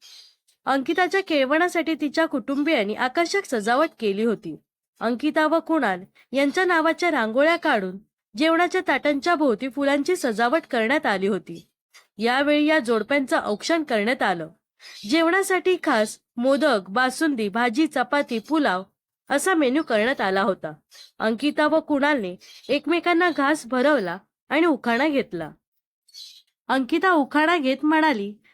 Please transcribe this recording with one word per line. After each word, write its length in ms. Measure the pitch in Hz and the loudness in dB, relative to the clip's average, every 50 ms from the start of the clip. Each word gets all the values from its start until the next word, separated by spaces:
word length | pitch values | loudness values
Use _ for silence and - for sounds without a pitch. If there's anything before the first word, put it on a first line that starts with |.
| - - - - - - _ _ _ _ _ _ - | -20 -20 -20 -20 -20 -20 _ _ _ _ _ _ -4
अंकिताच्या 560 | - 262 277 254 294 339 359 359 349 330 392 381 | -2 -2 -2 -2 -2 -2 0 0 0 0 -2 -2
केळवणासाठी 720 | - 330 285 269 254 285 320 349 359 339 339 302 330 320 | 0 0 0 2 2 2 2 0 0 0 -2 -2 -2 -2
तिच्या 320 | - 302 285 - 320 330 | -4 -4 -4 -2 -2 -2
कुटुंबियांनी 680 | 320 302 269 208 - 277 277 294 330 320 247 202 202 214 | -2 -2 -4 -4 -4 -4 -2 0 0 0 0 0 -2 -2
आकर्षक 480 | - 240 254 254 330 339 330 - 403 381 | -2 -4 -2 0 0 -2 0 -2 -4 -4
सजावट 440 | - 269 226 196 220 240 269 320 320 - - | -2 -4 -4 0 0 0 2 0 -2 -2 -4
केली 240 | 226 202 196 196 220 | -4 -4 -2 0 -2
होती. 360 | 240 208 - - 165 151 - _ _ _ _ _ _ _ - | -2 -2 -4 -6 -12 -14 -14 _ _ _ _ _ _ _ -6
अंकिता 480 | - 226 247 220 - 302 - 320 311 311 | -4 -4 -4 -2 -2 -2 0 0 0 2
व 120 | 320 330 | 2 0
कुणाल 420 | 320 - 320 311 262 208 185 175 190 - _ _ _ - | 0 0 -2 0 0 0 -2 -4 -8 -16 _ _ _ -6
यांच्या 340 | 240 269 285 285 - 370 381 | -2 0 0 0 0 0 0
नावाच्या 460 | 359 349 320 302 330 320 320 349 349 | 2 2 2 2 0 0 0 0 0
रांगोळ्या 440 | 311 262 220 220 220 262 285 320 339 | 0 0 -2 -2 0 2 2 2 2
काढून 420 | 330 - 320 269 214 190 185 185 196 - _ _ _ _ _ - 208 | 0 0 0 0 0 -2 -4 -10 -12 -18 _ _ _ _ _ -4 -2
जेवणाच्या 440 | 302 320 330 330 349 339 - 370 - - | 0 2 2 2 2 0 0 -2 -2 0
ताटांच्या 480 | 285 254 - 294 294 277 - 349 349 | -2 0 0 0 -2 0 0 0 0
भोवती 340 | 277 311 269 214 180 247 269 | 2 2 0 0 0 -4 -8
फुलांची 460 | 226 285 277 277 285 294 277 - 370 | -6 -2 0 0 0 0 0 0 -2
सजावट 460 | 359 - 254 220 196 233 240 285 330 320 - | -2 -2 -2 -2 0 0 0 0 0 -2 -2
करण्यात 340 | - 233 220 226 277 311 - | -2 -2 0 0 0 0 0
आली 220 | 240 202 190 190 196 | -2 -2 0 0 -2
होती. 400 | 208 180 - - 165 165 - _ _ _ _ _ _ - _ _ _ - | -2 -4 -6 -10 -16 -16 -18 _ _ _ _ _ _ -20 _ _ _ -4
यावेळी 480 | 214 233 247 269 285 285 294 294 294 | -2 0 0 2 2 2 2 2 2
या 140 | 302 311 311 | 2 2 2
जोडप्यांचं 600 | 240 226 233 220 208 - 277 294 277 - 320 294 | 2 0 0 -2 0 0 -2 -2 0 0 -2 -2
औक्षण 440 | - 208 214 202 - - 330 330 302 | 0 -2 -4 -4 -2 -2 -2 -2 0
करण्यात 380 | - 247 214 202 226 262 262 | -2 -2 0 0 0 -2 0
आलं. 280 | 254 208 185 170 156 160 - _ _ _ _ _ - - - - - 208 | 0 -2 -2 -2 -6 -12 -14 _ _ _ _ _ -20 -20 -20 -14 -6 0
जेवणासाठी 680 | 269 330 330 330 349 392 381 381 381 349 - 370 370 330 - | 0 2 2 4 2 2 0 0 0 0 2 0 0 0 0
खास 360 | 320 262 220 214 214 - - _ _ - 240 | 0 2 2 0 -2 -4 -12 _ _ -8 -2
मोदक, 420 | 240 262 277 277 302 302 247 202 175 190 | 0 2 2 2 2 2 2 0 -2 -2
बासुंदी, 600 | 190 247 254 254 254 - 320 320 285 226 220 202 | -2 0 0 0 0 0 0 0 0 0 -2 -2
भाजी, 380 | 185 226 247 247 220 269 320 - | -2 0 0 0 2 2 0 0
चपाती, 520 | - 262 240 240 285 285 277 - 240 220 | 0 -2 -2 0 0 -2 -2 -2 -4 -6
पुलाव 440 | 214 - 294 320 285 220 180 185 190 - _ _ _ _ _ _ _ - | -4 -2 0 2 2 2 0 -2 -4 -8 _ _ _ _ _ _ _ -2
असा 240 | 269 285 294 381 381 | -2 0 2 2 2
मेनू 280 | 320 294 240 254 320 311 | 2 2 2 2 0 0
करण्यात 380 | - 240 208 214 247 285 - | 0 0 0 2 0 0 -2
आला 200 | 226 190 190 196 | -2 0 0 0
होता. 320 | 196 196 185 - - 156 156 - _ _ - - - - _ - | 0 0 -2 -4 -6 -12 -12 -14 _ _ -20 -20 -20 -20 _ -4
अंकिता 480 | 214 220 233 208 277 294 294 - 302 294 | -2 -2 -2 0 -2 -2 0 0 0 2
व 120 | 302 320 | 2 0
कुणालने 560 | 311 - 302 277 269 294 302 262 202 180 180 - - - - - - - | 0 0 0 0 2 2 0 0 -2 -6 -8 -12 -16 -20 -20 -12 -6 -2
एकमेकांना 600 | 262 294 - 285 349 339 330 339 349 330 359 349 294 - | -2 -2 0 0 -2 0 0 2 2 2 2 2 2 0
घास 300 | 277 269 311 302 - 226 | 0 0 0 -2 -4 -4
भरवला 500 | 254 254 254 294 302 254 196 175 170 190 - _ _ _ _ - | -2 0 2 2 2 2 0 -4 -6 -10 -12 _ _ _ _ -4
आणि 160 | 262 302 339 | 0 2 2
उखाणा 420 | 349 285 208 - 233 233 233 285 320 | 2 2 0 0 -2 0 0 0 0
घेतला. 440 | 285 262 208 - - 165 160 147 156 _ _ _ _ _ _ _ _ _ _ _ - - - - - - _ _ _ _ _ - | 0 -2 -4 -4 -6 -10 -10 -10 -14 _ _ _ _ _ _ _ _ _ _ _ -20 -20 -20 -20 -20 -20 _ _ _ _ _ -2
अंकिता 440 | 247 269 262 226 311 339 359 381 | 0 0 0 0 0 0 2 4
उखाणा 460 | 359 311 269 - - 294 302 320 349 349 | 4 4 2 2 2 2 2 2 2 2
घेत 200 | 269 262 269 269 302 | 2 0 -2 0 0
म्हणाली, 520 | 302 320 311 311 311 269 214 202 202 208 - _ _ | 2 2 4 4 2 2 0 -4 -8 -10 -14 _ _